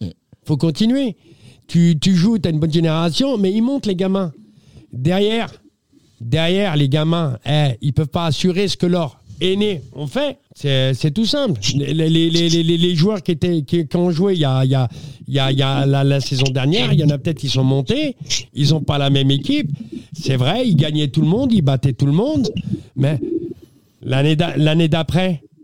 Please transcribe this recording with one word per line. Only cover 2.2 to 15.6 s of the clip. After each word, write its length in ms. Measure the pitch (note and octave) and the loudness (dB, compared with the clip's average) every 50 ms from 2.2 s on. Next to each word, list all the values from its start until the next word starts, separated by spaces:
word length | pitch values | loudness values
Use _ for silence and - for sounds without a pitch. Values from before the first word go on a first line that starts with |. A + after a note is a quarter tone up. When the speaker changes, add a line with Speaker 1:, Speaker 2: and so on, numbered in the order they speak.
| E3 A3+ A#3 G3 | 4 2 2 0
Speaker 2:
t'as 120 | C#3+ F3+ | 0 -2
une 100 | D#3+ D3+ | 0 0
bonne 120 | D#3+ D#3+ | 0 0
génération, 680 | D3 E3+ E3 D#3+ D#3 D#3+ E3+ F3 C#3+ - C4 C#4 C4 G#3 | 2 2 2 2 2 0 0 0 0 0 0 0 0 0
mais 140 | G3 F#3 | 0 0
ils 100 | G3 A3 | 2 2
montent, 240 | A3+ C4 C#4 C#4 - | 0 0 -2 -2 -2
les 100 | G#3 F#3+ | -2 -2
gamins. 340 | F3 F#3+ F#3+ F#3+ G3 F#3+ D#3+ - - - - _ _ _ - - - - _ | -2 0 0 0 0 -2 -4 -6 -12 -20 -20 _ _ _ -20 -20 -20 -20 _
Derrière, 580 | - A#2+ B2+ E3 F3+ G3 G#3 G#3+ A3+ A#3 G#3 C#3+ - - _ _ _ _ _ _ _ _ _ _ _ - | -8 -4 0 0 2 2 0 0 0 -2 -4 -6 -10 -18 _ _ _ _ _ _ _ _ _ _ _ -14
derrière, 560 | A#2 A#2 A#2+ D#3+ E3 E3+ F#3 G3 G#3 F#3+ D3+ | -6 -2 0 0 0 0 0 0 0 0 0
les 120 | D3+ C#3+ C3+ | 0 2 2
gamins, 500 | C3+ D#3 D3+ D#3+ E3+ E3+ E3 C#3 B2 - - | 2 0 0 0 0 0 -2 -2 -4 -6 -4
eh, 320 | - D3 D3+ D3 C#3 A#2+ - | -2 0 2 2 0 -2 -2
ils 120 | - C#3+ | -4 -2
peuvent 140 | B2+ - D#3+ C3+ | -2 -2 -2 -2
pas 180 | - F3+ E3+ | -2 -2 -2
assurer 420 | E3 C#3 - - F#3 E3+ F#3 G3+ F3+ | -2 -2 0 0 0 0 0 -2 -2
ce 80 | - | -2
que 100 | - F3+ | -2 0
leur 320 | F3 F#3 F3+ D#3+ C3+ - _ _ - - - | 0 0 0 -2 -4 -8 _ _ -20 -8 -4
aînés 400 | D#3 F#3 F#3+ G3 G#3 G#3 F#3+ C#3+ - - - | -2 -2 0 0 0 -2 -2 -6 -8 -12 -12
ont 120 | C3+ D3+ | -12 -10
fait, 320 | C#3 - B3 D4 C#4 B3+ - _ _ _ | -6 -4 -4 -4 -4 -6 -10 _ _ _
c'est, 400 | - - C#3+ C3+ C3 C3 C3 C3 | -6 -2 0 0 2 2 0 0
c'est 160 | - - D#3 | 0 -2 -2
tout 160 | C#3+ G3+ A3+ | 0 0 0
simple. 340 | G3+ - D4 C#4 A3+ D3 G#2 - - - | 0 0 0 0 -2 -2 -2 -4 -2 -2
Les, 180 | C#3 C#3 C3+ D3+ | -2 -2 -2 0
les, 140 | D#3+ D#3+ D#3+ | 0 2 2
les, 200 | E3 E3 E3 E3 | 2 2 2 2
les, 320 | E3 E3 E3+ E3+ D#3+ E3+ | 2 2 2 2 2 2
les, 160 | E3 E3 E3+ E3 | 2 2 2 2
les 160 | E3+ F3+ F3+ | 2 0 2
joueurs 280 | D3+ E3 G#3 G#3+ F#3 | 2 2 2 0 -2
qui 100 | - - | -2 -4
étaient, 300 | E3+ C3+ - F3+ F3 D#3+ | -2 -2 0 0 0 -2
qui, 240 | C#3 - E3+ E3+ D#3+ | -2 0 -2 -2 -2
qui 100 | C3 - | -2 -2
ont 140 | F3 F3 F3+ | 0 0 0
joué 240 | E3+ D3+ F#3+ G3+ F#3+ | 0 0 0 0 2
il 60 | E3+ | 0
y 40 | D3 | 0
a, 200 | C3+ C3 C3 C3+ | 0 2 2 2
il 60 | C3 | 2
y 40 | C3+ | 2
a, 140 | C3 B2+ G#2+ - - - - - - - | 0 0 -2 -4 -10 -16 -18 -18 -16 -8
il 80 | - C3 | -4 -2
y 40 | C#3 | 0
a, 120 | C3+ C3+ | 0 2
il 60 | C3 | 2
y 40 | C3 | 0